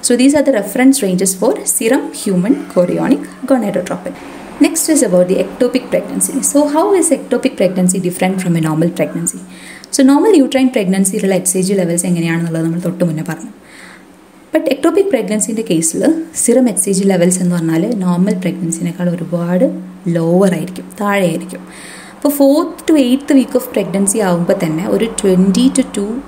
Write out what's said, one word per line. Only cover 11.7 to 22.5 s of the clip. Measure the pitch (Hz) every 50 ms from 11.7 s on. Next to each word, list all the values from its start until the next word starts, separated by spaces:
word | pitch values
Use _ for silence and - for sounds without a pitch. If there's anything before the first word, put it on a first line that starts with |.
| 202 196
ലെവൽസ് | 180 170 170 175 - 190
എങ്ങനെയാണെന്നുള്ളത് | 175 170 165 165 165 165 170 165 160 165 160
നമ്മൾ | 165 165 175 175
തൊട്ട് | 175 165 - 185 170
മുന്നേ | 156 151 160 -
പറഞ്ഞു. | 160 - - - - - - - - - - - - - - - - - - - _ - - - -
But | 311 320 - 262
ectopic | 277 - - 285 403 392 392 -
pregnancy-ൻ്റെ | 240 214 185 208 214 214 - 226 214 220 -
കേസിൽ | 180 160 165 - - 175 196 240 330 320 320 - - - -
സിറം | - 233 262 254 240 196
എച്ച് | 175 -
സി | 202 202 185
ജി | 196 196 190
ലെവൽസ് | 180 170 185 180 185 185
എന്ന് | 175 180 170
പറഞ്ഞാൽ | 165 160 160 165 170 233 247 208 185
നോർമൽ | 180 175 175 185 208 202 185 -
pregnancy-നേക്കാൾ | 180 156 - 175 160 165 - 175 170 170 - 180 175 170
ഒരുപാട് | 165 170 156 165 170 170 170 180 185 254 320 - - - - - - - 180 170
ലോവർ | 170 165 165 175 180 202 196 180 160
ആയിരിക്കും, | - - - - - - - - 208
താഴെ | 202 202 202 190 170 160
ആയിരിക്കും. | 175 - - - - - - - - - - - - - - -
അപ്പോൾ | - - 294 277 -
fourth | 277 269